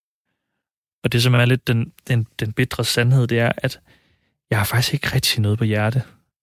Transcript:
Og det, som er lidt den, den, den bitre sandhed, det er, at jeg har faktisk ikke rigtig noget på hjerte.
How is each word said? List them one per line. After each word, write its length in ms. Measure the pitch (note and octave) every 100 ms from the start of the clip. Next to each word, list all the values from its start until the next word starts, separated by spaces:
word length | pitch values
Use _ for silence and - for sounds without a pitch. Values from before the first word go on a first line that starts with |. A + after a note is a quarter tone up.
| _ _ _ _ _ _ _ _ _ _
Og 80 | B2
det, 120 | A#2+
som 100 | B2+
er 120 | A#2+ B2
lidt 220 | C3 -
den, 260 | A#2 A#2 - -
den, 200 | A#2 A2 -
den 120 | G#2+
bitre 340 | A#2+ B2+ - A2+
sandhed, 420 | - A#2+ C3+ A#2
det 120 | A#2
er, 120 | A#2 -
at 220 | B2+ - _ _ _ _ _ _ -
jeg 80 | A2
har 80 | G2+
faktisk 280 | A#2+ -
ikke 140 | C#3+ - C3
rigtig 260 | - -
noget 160 | G#2 G#2+
på 60 |
hjerte. 400 | A2+ G#2 G#2+ B2+ - _ _ _